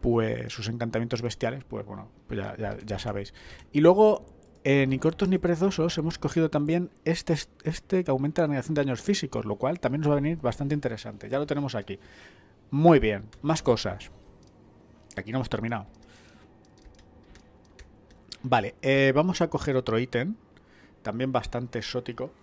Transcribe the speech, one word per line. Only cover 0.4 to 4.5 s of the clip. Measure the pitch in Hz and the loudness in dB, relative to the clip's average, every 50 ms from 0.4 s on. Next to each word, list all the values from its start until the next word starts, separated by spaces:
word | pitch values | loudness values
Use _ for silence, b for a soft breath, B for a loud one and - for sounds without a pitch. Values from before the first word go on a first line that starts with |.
| 120 117 - | -6 -10 -10
sus | - 107 104 | -8 -6 -6
encantamientos | 113 120 120 117 107 113 117 117 - 117 117 | -4 -4 -6 -4 -2 -4 -2 -2 -4 -4 -4
bestiales, | 120 - - - 117 120 135 131 | -6 -6 -4 -4 -4 -4 -6 -12
pues | - - 110 104 | -10 -10 -10 -10
bueno, | 104 104 101 104 110 - - _ _ | -10 -12 -14 -16 -18 -20 -20 _ _
pues | - 107 | -8 -6
ya, | 95 104 - | -6 -8 -8
ya, | - 110 101 107 107 | -8 -6 -6 -8 -8
ya | - 107 104 95 | -8 -8 -8 -6
sabéis. | - - 104 101 98 - - B B B B B B B - | -6 -6 -6 -6 -8 -8 -14 B B B B B B B 0
Y | 147 | 6
luego, | 151 165 180 196 220 214 208 - - - - - _ - | 8 8 8 10 8 6 6 2 -2 -14 -20 -20 _ -20